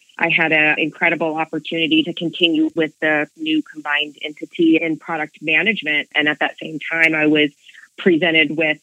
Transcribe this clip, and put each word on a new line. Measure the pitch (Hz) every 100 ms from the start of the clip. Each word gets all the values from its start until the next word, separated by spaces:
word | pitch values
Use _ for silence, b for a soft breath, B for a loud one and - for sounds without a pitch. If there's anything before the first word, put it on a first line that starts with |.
| b -
I | 170
had | 175 160
an | 156 151 151
incredible | 156 - 170 165 165 156
opportunity | 160 160 - 165 160 160
to | 165
continue | 165 165 - 170 156 156
with | - 156 -
the | 156 151 151 165
new | 156 156
combined | - 156 147 147 147 -
entity | 151 151 156 - 165 160
in | 165 151
product | - 160 151 -
management. | 156 156 196 208 151 147 - 147
And | 147
at | 147
that | 151 -
same | 160 156
time, | - 165 165
I | 156 151
was | 151 147 - B B B -
presented | 190 160 170 160 151 156
with | 156 151